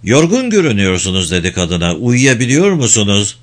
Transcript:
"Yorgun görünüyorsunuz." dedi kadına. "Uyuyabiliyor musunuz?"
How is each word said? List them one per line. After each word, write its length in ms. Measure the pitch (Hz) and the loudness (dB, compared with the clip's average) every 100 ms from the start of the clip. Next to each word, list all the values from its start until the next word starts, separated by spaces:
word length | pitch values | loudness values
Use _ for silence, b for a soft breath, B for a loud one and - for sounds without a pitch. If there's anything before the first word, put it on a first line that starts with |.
"Yorgun 460 | 90 127 165 233 254 | 2 2 2 0 0
görünüyorsunuz." 800 | 208 165 104 98 92 95 95 87 | 0 0 0 0 0 -2 -2 -2
dedi 200 | 90 87 | -2 -2
kadına. 440 | 87 87 87 85 82 | -4 -4 -2 -2 -2
"Uyuyabiliyor 760 | 120 123 135 123 123 135 196 | -2 2 2 2 0 2 2
musunuz?" 640 | 180 120 117 101 101 104 - | 0 0 0 0 0 -2 -8